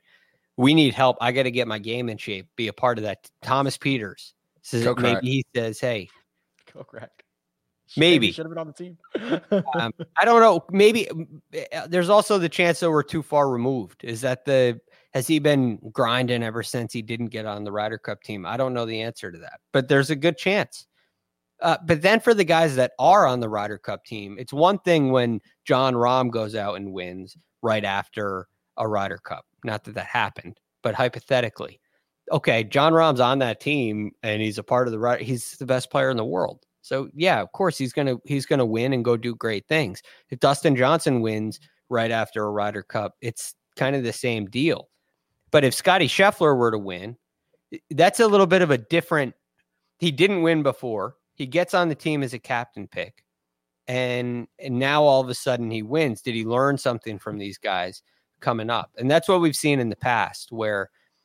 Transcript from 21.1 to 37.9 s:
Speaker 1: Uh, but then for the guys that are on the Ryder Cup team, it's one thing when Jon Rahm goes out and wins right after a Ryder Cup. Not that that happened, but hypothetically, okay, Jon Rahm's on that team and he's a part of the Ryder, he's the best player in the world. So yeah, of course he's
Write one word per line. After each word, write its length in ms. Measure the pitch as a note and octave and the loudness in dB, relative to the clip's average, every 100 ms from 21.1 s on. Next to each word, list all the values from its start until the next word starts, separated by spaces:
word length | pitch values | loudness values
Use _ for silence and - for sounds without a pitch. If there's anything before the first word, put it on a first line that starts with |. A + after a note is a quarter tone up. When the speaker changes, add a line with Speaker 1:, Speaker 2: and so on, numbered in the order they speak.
| _ _ _ _ - | _ _ _ _ -4
Speaker 1:
Uh, 160 | E3+ D#3 E3 | -2 0 0
but 160 | D#3 | 2
then 180 | F3+ A3 | 4 4
for 140 | A#3+ | 4
the 100 | G#3+ | 4
guys 320 | E3 E3 E3 C3 | 4 4 4 2
that 180 | B2+ - | 0 2
are 300 | C#3+ G3+ D#3 | 6 6 6
on 120 | B2 | 2
the 100 | A2+ | -2
Ryder 280 | G#2+ G#2 G#2 | -4 -6 -8
Cup 260 | - G2+ | -10 -12
team, 340 | - G#2+ G2+ G2+ | -10 -14 -12 -14
it's 140 | B2+ | -8
one 260 | C#3 F3 G3+ | 2 2 4
thing 320 | - E3 C3+ | 2 2 4
when 300 | C3 A#2+ A2+ - _ | 2 2 -2 -6 _
Jon 300 | - C3 C3+ | -2 2 2
Rahm 380 | B2 A#2+ B2+ B2 | 2 2 2 0
goes 240 | A2 G#2+ A2 | -2 -6 -6
out 200 | G2+ F#2+ | -6 -6
and 160 | G2 | -8
wins 460 | F#2+ F2+ F#2 F#2 - _ _ | -10 -10 -12 -16 -20 _ _
right 220 | A#2 A2 | -2 -2
after 640 | G2+ G2 - A2 G2+ F#2+ F2+ _ _ - | -2 -4 -6 -8 -6 -6 -10 _ _ -8
a 100 | A2+ | -4
Ryder 320 | G#2 G2 F2+ | -4 -4 -8
Cup. 260 | - - - _ | -12 -14 -16 _
Not 200 | - G#2+ | -10 -10
that 100 | - | -10
that 140 | G#2+ F2 | -12 -6
happened, 520 | A#2+ G#2 - F2 - _ _ | -2 -2 -6 -18 -20 _ _
but 140 | A#2 G#2 | -4 0
hypothetically, 840 | B2+ A#2+ - B2+ A#2 - - - _ _ _ _ - | -2 -4 -2 0 0 -6 -14 -14 _ _ _ _ -4
okay, 320 | D3+ - A2+ | -2 2 0
Jon 300 | G#2+ C#3 D#3 | 0 2 4
Rahm's 260 | E3 D#3+ B2 | 6 4 4
on 200 | B2 C3+ | 2 2
that 200 | B2 G#2+ | 0 -2
team 520 | C#3+ D3 A#2 G#2+ G#2 - | -4 -2 -2 -4 -6 -8
and 180 | A2 G#2+ | -6 -2
he's 160 | G#2+ G#2 | -4 -4
a 60 | |
part 240 | - B2 B2 | -2 0 0
of 40 | |
the 60 | A2 | -2
Ryder, 260 | A#2+ B2 | -2 -2
he's 280 | A#2+ A#2+ - - | -4 -8 -8 -8
the 80 | B2+ | -4
best 260 | B2+ - | -2 -2
player 180 | C#3+ C3+ | 0 0
in 80 | A#2+ | 0
the 80 | A#2 | -2
world. 400 | F2+ F#2+ - _ _ | -2 -4 -6 _ _
So 280 | - C3+ C3+ | -8 -6 -6
yeah, 260 | C#3+ F3+ B2+ | -2 0 0
of 120 | F#2 | -2
course 260 | - F#3 - | -2 -2 -2
he's 160 | C3 | -4